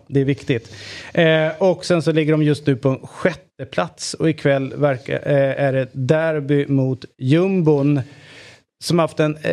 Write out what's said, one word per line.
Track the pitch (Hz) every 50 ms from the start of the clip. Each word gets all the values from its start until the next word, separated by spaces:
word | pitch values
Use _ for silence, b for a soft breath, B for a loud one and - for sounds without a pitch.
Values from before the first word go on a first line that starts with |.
| -
Det | - 139 139
är | 135
viktigt. | 135 143 139 - - 139 113 - B B B B B B B B B -
Eh, | - 170 160 160 156 156 160 170 -
och | 190 185 175 175 -
sen | - 180 170 151
så | 165 156
ligger | 156 156 147 156
de | 151 156
just | 147 147 151 -
nu | - 139
på | 117 - 135
en | 131 131 -
sjätte | - - - - 185 156 - - _ _ - 135 - -
plats. | - 175 165 - - - - -
Och | - - 160
ikväll | 151 156 - 147 139 135 135 131 -
verkar, | 135 143 147 135 120 - - 135
eh, | - - 151 147 139 139 135 131 - 143
är | 139 131
det | 135 131 123 -
derby | 135 131 123 156 156 160 165 156 151 139 135 147 143 143
mot | 139 139 135 131 131 131 - - - _ -
Jumbon, | 131 127 147 165 180 196 196 185 165 156 151 143 139 147 147 143 123 B B B B B B B B B B B B _ _ _ -
som | - 160 175
haft | 160 151 - -
en, | 156 151 151 151 -
eh, | 165